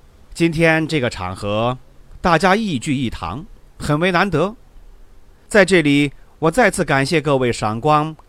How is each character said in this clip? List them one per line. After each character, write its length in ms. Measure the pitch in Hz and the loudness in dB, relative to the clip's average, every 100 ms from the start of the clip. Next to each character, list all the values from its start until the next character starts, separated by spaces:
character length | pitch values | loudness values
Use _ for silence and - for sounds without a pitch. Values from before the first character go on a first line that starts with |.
| - - - | -20 -20 -16
：“今 180 | - 170 | -2 -2
天 360 | 156 165 160 156 | 2 2 2 0
这 120 | 156 | -2
个 100 | 120 | -4
场 260 | - 92 95 | -4 -8 -8
合， 420 | 101 107 117 131 - - - - | -4 -2 -2 -4 -10 -20 -20 -6
大 160 | 185 160 | 0 2
家 180 | 180 208 | 2 2
一 240 | 214 135 | 0 -4
聚 160 | - 139 | -4 -4
一 140 | 120 | -4
堂， 360 | - 82 110 196 - - - | -6 -8 -10 -12 -20 -20 -10
很 220 | - 151 | -4 0
为 120 | 185 | 0
难 180 | 175 196 | 0 0
得。 260 | 156 185 226 - - - - - - - - - | 0 -2 -6 -18 -20 -20 -20 -20 -20 -20 -20 0
在 180 | 214 180 | 2 4
这 160 | 185 | 4
里， 300 | 147 143 143 - - - | 4 4 2 -4 -18 -4
我 100 | 160 | 0
再 220 | 202 214 | 2 2
次 140 | 190 160 | 2 0
感 200 | 139 135 | 0 0
谢 140 | 165 | 0
各 180 | 143 135 | 0 0
位 140 | 123 | 0
赏 300 | 110 107 110 | -2 -4 -2
光， 340 | 151 151 156 156 | 0 2 0 -6